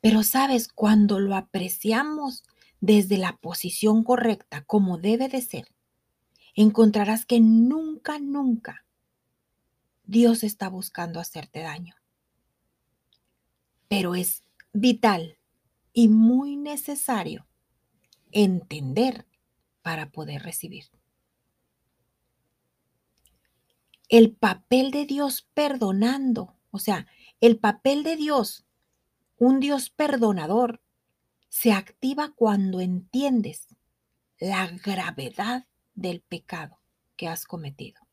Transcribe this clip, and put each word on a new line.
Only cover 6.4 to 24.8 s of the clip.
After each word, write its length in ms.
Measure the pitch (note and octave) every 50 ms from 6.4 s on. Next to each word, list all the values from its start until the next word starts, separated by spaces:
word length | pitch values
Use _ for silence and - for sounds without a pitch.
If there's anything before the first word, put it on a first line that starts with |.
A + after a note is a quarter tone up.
| _ _ _
encontrarás 720 | - G#3+ G#3+ G#3 - A3+ G#3+ G#3 G#3+ G3+ G3+ A3 A3+ -
que 140 | - A#3+ A#3
nunca, 800 | A3+ A3 A3+ A3+ A#3 B3+ D4 D#4+ D#4+ D#4 D#4 D#4 _ D#4 D4+ D4+
nunca 680 | C#4+ C#4 C#4 C#4+ C#4 B3+ A3+ A3+ - - - - _ _ _ _ _ _ _ _ _ _ _ _ _ _ _ _ _ _ _ _ _ _ _ _ _
Dios 400 | - G3 A3+ A#3+ A#3 A#3 A3+ A3
está 260 | G#3+ G#3 _ F#3+ F#3+
buscando 500 | F#3+ F#3 F#3+ - - - E3+ E3+ E3+ E3+
hacerte 420 | E3+ - - E3 D3 _ _ D3+
daño. 340 | D#3+ D#3+ D3 E3 F3 E3+ _ _ _ _ _ _ _ _ _ _ _ _ _ _ _ _ _ _ _ _ _ _ _ _ _ _ _ _ _ _ _ _ _ _ _ _ _ _ _
Pero 260 | _ G#3 G3 F3+ F3 F3+
es 300 | F3+ F3+ - - - _ _ _ _ _ _
vital 640 | - G#3 A3+ B3 A#3+ - - G#3+ G3 E3+ D#3+ E3 _ _ _ _ _ _ _ _ _ _ _ _ _
y 140 | A#3 A#3
muy 480 | A3 A3 A3 A3+ A3+ B3 C4 C#4+ C#4+ C#4+
necesario 920 | C#4+ C#4+ D4 D4 C#4 - - C#4+ C#4+ - - B3 G#3 F3 D#3+ D#3 - _ _ _ _ _ _ _ _ _ _ _ _ _ _ _ _ _ _
entender 960 | - G#3 G#3 F#3+ F#3 F3 - _ C#3+ D3+ C#3 C3 C3+ G#3 B3 C4 B3 A3+ - _ _ _ _ _ _ _ _ _ _ _
para 300 | _ F3 E3 D#3 D3+ C#3+
poder 320 | _ D#3+ D#3 D3 D3 C#3 C#3
recibir. 420 | E3 E3 - - - - C#3+ C#3 _ _ _ _ _ _ _ _ _ _ _ _ _ _ _ _ _ _ _ _ _ _ _ _ _ _ _ _ _ _ _ _ _ _ _ _ _ _ _ _ _ _ _ _ _ _ _ _ _ _ _ _ _ _ _ _ _ _ _ _ _ _ _ _ _
El 220 | A3 A#3 A3+ A3
papel 600 | - _ - G#3+ F#3 - _ _ B3 B3+